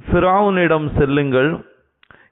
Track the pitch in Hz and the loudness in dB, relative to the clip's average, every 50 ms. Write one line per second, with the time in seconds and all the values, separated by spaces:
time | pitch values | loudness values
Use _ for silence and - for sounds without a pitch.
0 | - - 180 175 170 185 185 202 208 202 190 180 175 160 160 156 156 139 - - | -6 -2 0 0 2 2 2 2 0 0 0 0 0 0 0 0 -2 -2 -2 0
1 | 147 135 139 147 143 139 123 127 131 156 170 226 - - _ _ _ _ _ _ | 0 0 0 0 0 0 0 0 0 0 -2 -6 -10 -18 _ _ _ _ _ _
2 | _ - - _ _ _ | _ -20 -20 _ _ _